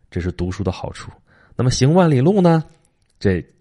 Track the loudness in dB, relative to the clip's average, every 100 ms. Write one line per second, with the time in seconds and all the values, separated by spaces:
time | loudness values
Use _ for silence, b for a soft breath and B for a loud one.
0 | _ -8 -6 -6 -8 -6 -6 -6 -10 -14
1 | -18 -20 _ b b b -2 0 2 4
2 | 4 4 2 4 4 2 -2 _ _ _
3 | _ -4 -2 -2 -6 _